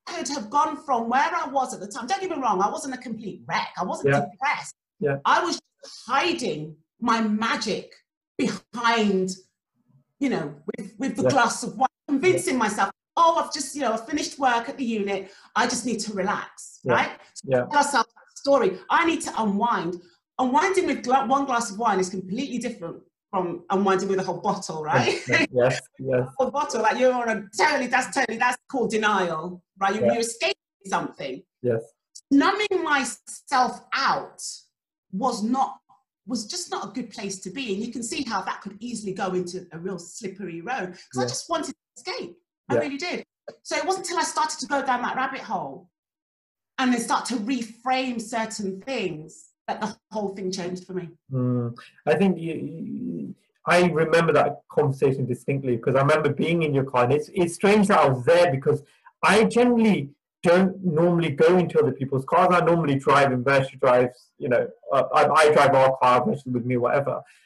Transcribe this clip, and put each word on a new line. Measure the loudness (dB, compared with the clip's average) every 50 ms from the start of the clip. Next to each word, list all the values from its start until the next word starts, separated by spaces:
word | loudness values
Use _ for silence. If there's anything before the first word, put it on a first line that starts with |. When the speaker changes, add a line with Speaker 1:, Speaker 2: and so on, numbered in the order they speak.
| -6
Speaker 1:
could | -12 -8 -8 -6 -6
have | -6 -8 -6 -2
gone | 0 0 2 0 -2 -6 -4
from | -2 -2 -2 0 0
where | 2 2 2 2 0
I | -2 -4 -2
was | -2 -2 -2 -2
at | -6 -10
the | -12
time, | -12 -12 -10 -6 -4
don't | -4 -4
get | -4 -4
me | -4 -2
wrong, | 0 0 2 2
I | 2 0
wasn't | 0 -4 -8 -10 -10
a | -10
complete | -10 -10 -10 -10 -10 -12 -12 -12 -10
wreck. | -6 -4 -4 -4 -4 -6 -6
I | -6
wasn't | -6 -4 -2 0 2
Speaker 2:
Yeah. | 2 2 0 -2
Speaker 1:
depressed. | -6 -4 -4 -4 -2 -4 -6 -14 -18 _ _ _ _ -4
Speaker 2:
Yeah. | -4 -2 -2 -2 0
Speaker 1:
I | 2 2 2 2
was | -2 -4 -6 -10 _ _ _ -20 -20 -20 -16 -8
hiding | -2 -2 0 0 0 -2 -2 -4 -6 -6 -6 -8 -12 -14 _ _ _ _ -6
my | -2 0 0 0
magic | 0 0 0 -2 -2 -2 -4 -4 -4 -4 -6 -6 -8 -12 -20 _ _ _ _ _ _ _ _ -2
behind, | -2 -2 -2 -6 _ _ -8 -2 0 0 2 2 2 2 2 0 0 -2 -6 -10 _ _ _ _ _ _ _ _ _ _ _ _ _ _ _ -4
you | -2 -2
know, | -2 -2 -4 -6 -10 -14 -12 -12 -12
with, | -10 -12 -12 -10 -6
with | -6 -4 -2
the | 0 0
Speaker 2:
Yeah. | 2
Speaker 1:
glass | 4 4 2 2 0 -4
of | -8 -8 -4
wine, | -2 -2 -2 _ _ _ -2
convincing | -2 2 4 4 2 2 0 0 0
Speaker 2:
Yeah. | 0
Speaker 1:
myself, | 0 0 0 0 -2 -2 -4 _ _ _ 2
"Oh, | 4 4 4 4
I've | 2 0 -4
just, | -6 -8 -8 -8 -6
you | -4
know, | -2 -2
I've | -2 -4 -4
finished | -4 -4 -4 -4 -6 -4 0
work | 2 2 2 2 -2 -4
at | -8 -6
the | -4
unit. | -2 -2 -2 -2 -2 -4 -6 -6 -10 -18 -20 -14 _ -2
I | 0 0
just | 0 0 -2 -4
need | -4 -4 -4
to | -4 -6
relax," | -4 -4 -2 -2 -2 -4 -6 -12 -16 -20 -20 -20 -16 -8 -2
Speaker 2:
Yeah. | 0 2
Speaker 1:
right? | 2 0 -2 -6 -12 -20 _ -20 -12 -4
Speaker 2:
Yeah. | 0 0 0 0
Speaker 1:
Tell | 2 2 2
ourselves | 2 2 2 0 0 -2 _
that | _ _ _ -16 -4
story. | 0 2 4 4 4 2 0 -2 -4 0
I | 0 2 2
need | 2 0 -2
to | -2 -4 -4 -2
unwind. | 0 0 0 2 2 2 0 0 -2 -4 -6 -8 -12 _ _ _ _ _ _ -2
Unwinding | 0 2 2 2 2 2 2 2 2
with | 0 0 -2 0
gla-, | 2 2 2 2
one | 2 2 2 2
glass | 0 -2 -2 -2 -4
of | -4 -2
wine | 0 2 2 2
is | 0 -2
completely | -4 -8 -8 -6 -6 -6 -4 -4 -4 -4
different | -6 -6 -8 -8 -12 -12 -12 -14 -18 _ _ _ _ _
from | -4 -4 -2 -2 -4 -8 -4 0
unwinding | 0 2 4 4 2 2 2 0
with | -2 -2
a |
whole | -2 -4 -4 -4
bottle, | -2 -2 -4 -4 -6 -10 -10 -8
right? | -4 0 2 2 2 2 0 -2 -2
Speaker 2:
Yes, | 0 2 2 2 2 2 4 4 4 2 0 -6 _ _ -10
yes, |
Speaker 1:
<laughs> | -4 0 0
A | 0 0 -2 -2 -2
whole | -2 -2
bottle, | 0 -2 -4 -2 -2 0
like, | 0 0 2 4
you're | 4 4 2
on | 2 0 -2
a | -4 -4 -6 -8 -2
totally, | 0 2 2 2 0 -2
that's | 0 0 0 0 0 -2
totally, | -2 -2 -2 -2 0
that's | 0 0 -2 -4 _ -6
called | -2 -2 0 0
denial, | 0 2 2 2 2 2 0 -2 -4 -6 -8 -10 -12 -14 _ _ _ -2
right? | -2 0 0
You're, | 2 2
Speaker 2:
Yeah. | 2
Speaker 1:
you're | 2 2
escaping | -2 -4 -4 -4 -4 -4 -4 _ _ _ _ _ -8
something. | -4 -4 -4 -4 -4 -10 -10 -10 -10 -10 -12 -16 _ _ _
Speaker 2:
Yes. | -2 -2 -2 -2 -4 -10 _ _ _ _ -20 -12 _ 2
Speaker 1:
Numbing | 4 4 4 4 2 0 0 0 -2 -2
myself | 0 0 0 0 0 -2 -8 -12 _ -20 -20 -16 _ -2 2 2 2 2 -2 -8 -12 -8 -4
out | -2 0 0 0 -2 -4 -8 -14 -14 -14 -12 -14 -14 _ _ _ _ _ _ _ _ _ _
was | -6 -2 -2 -2 -2 -2
not, | -2 -2 0 0 -2 -2 -4 -10 _ _ _ _ _ _ _ _ _
was | -8 -6 -6 -6
just | -8 -10 -10 -8 -8
not | -8 -8 -8 -8
a |
good | -8 -10 -10 -10
place | -10 -10 -8 -8 -8 -8
to | -10 -10
be. | -10 -8 -6 -6 -4
And | -6 -6
you | -8
can | -8 -8
see | -8 -6 -6 -6
how | -6 -4 -4 -4
that | -4 -6 -8 -8
could | -10 -14 -14 -12
easily | -12 -10 -10 -8 -8 -8 -6
go | -4 -4 -2
into | -2 -2 -4 -4 -8 -12 -12 -12
a | -14 -10
real | -8 -8 -8 -10
slippery | -12 -16 -16 -12 -12 -12 -10 -10 -12 -10 -10 -10
road. | -8 -6 -6 -6 -6 -8
'Cause | -12 -14 -18 _ -6 -4
I |
Speaker 2:
Yeah. | -4 -4
Speaker 1:
just | -4 -8 -6 -4
wanted | -4 -4 -4 -8 -12
to | _ _ _ _
escape. | -18 -12 -10 -10 -10 -10 -12 -16 _ _ _ _ _ _ -2
I | 0
Speaker 2:
Yeah. | 0
Speaker 1:
really | 0 -2 -6 -6
did. | -6 -6 -6 -8 -10 _ _ _ -20 -20 -20 _
So | -10 -6 -4
it | -4 -2
wasn't | -2 -2 -2 -4
until | -6 -4 -2
I | -2
started | -2 -2 -2 -2 -2 -4 -6
to | -6
go | -4 -2 -2 0
down | 0 -2 -2
that | -2 -4 -4
rabbit | -4 -4 -4 -6 -8
hole | -8 -6 -6 -6 -6 -8 -12 -14 -18 _ _ _ _ _ _ _ _ _ _ _ _ _ _ _ _ _ _ -2
and | 0 0
then | 0 0
start | 0 0 0 -2 -2
to | -2 -6
reframe | -4 -4 -4 -4 -4 -6 -8 -12 _ -4 -2 -2 0 -2 -4 -6 -8
certain | -8 -6 -4 -4 -4 -4 -6 -6 -6 -6 -8 -8
things | -8 -8 -6 -4 -4 -4 -6 -8 -14 -16 -20 -20 -20 _ _ _ _ -8
that | -6 -6
the | -6 -8 -8 _ _ _
whole | -8 -6 -6 -6 -6
thing | -6 -6 -6
changed | -6 -6 -6 -6 -8 -10 -10
for | -8 -8
me. | -8 -8 -10 -14 _ _ -6
Speaker 2:
Mm. | -4 -2 0 0 0 -2 -2 -4 -8 -12 -18 -20 _ _ 0
I | 0 2
think | 2 4 2 0 0
you, | -4 -8 -6
you, | -6 -8 -10 -10 -10 -10 -10 -10 -8 -8 -8 -8 -8 -10 -12 -14 _ _ _ _ _ -2
I | 2 4 4 4 4
remember | 4 2 2 4 4 4 4 6
that | 4 4 4 2 0 -6 _ -6
conversation | 0 0 2 2 2 2 2 2 2 0 -2
distinctly, | -4 -4 -4 -4 -4 -4 -2 0 -2 -2 0
'cause | 0 2 2
I | 4
remember | 4 4 4 4 2 0
being | 0 0 0 0 0 2
in | 2 2 2
your | 0 0
car, | 0 2 2 2
and | 4
it's, | 2 0 0 -2
it's | -2 0 0 0 0
strange | 0 2 4 6 6 6 4
that | 4 4
I | 4 4
was | 2 2 4
there, | 4 6 6 6 4
because | 2 0 0 0 0 0 -2 _ _ _ _ -20 _ -2
I | 2 4 6 6 4
generally | 4 4 4 4 4 4 4 4 4 4 2 0 -6 -10 _ _ _ _ _
don't | 4 4 6 6 6 2 0 -2 -2
normally | 0 2 4 4 4 4 2 2 0
go | 2 4 6 6 6 6
into | 4 2 2 2
other | 2 2
people's | 2 -2 -4 -2 -2 -2 0
cars. | 2 4 4 6 6
I | 4 4 4
normally | 4 2 2 2 0 0 0
drive, | 2 4 4 4 4 4
and | 2 0 2
Versa | 4 4 4 2 0 -4
drives, | 0 2 4 6 6 4 2 -2 _ _ _ _ -6
you | -2 0
know, | 2 2 2 0 -6 _ -6 0
uh, | 0 2 2 2 4
I, | 4 4 6
I | 6 6 6 8
drive | 8 6 6 6 6
our | 6 6 6 4 4
car, | 4 4 4 4 2
Versa | 0 -2 -4 -4 -4
with | -4 -4 -2
me, | -2 0
whatever. | 0 0 2 0 0 0 -2 -4 -6 -8 _ _ _ _